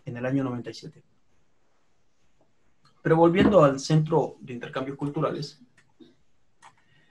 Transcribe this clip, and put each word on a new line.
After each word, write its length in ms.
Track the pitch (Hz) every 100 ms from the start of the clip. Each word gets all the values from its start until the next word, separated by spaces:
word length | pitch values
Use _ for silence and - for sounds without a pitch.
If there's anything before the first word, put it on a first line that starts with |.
| -
en 120 | 120
el 80 | 127
año 180 | 139
noventa 280 | 131 123 117
y 20 |
siete. 300 | - 156 - _ _ _ _ _ _ _ _ _ _ _ _ _ _ _ _ _ _ _ _
Pero 120 | 156 165
volviendo 480 | 170 185 208 190
al 160 | 143 135
Centro 580 | - 156 156 160 120 -
de 120 | 131
Intercambios 420 | 120 - 131 135 139
Culturales, 640 | 143 156 131 - - - - _ _ _ - _ _ _ _ _ - _ _ _ _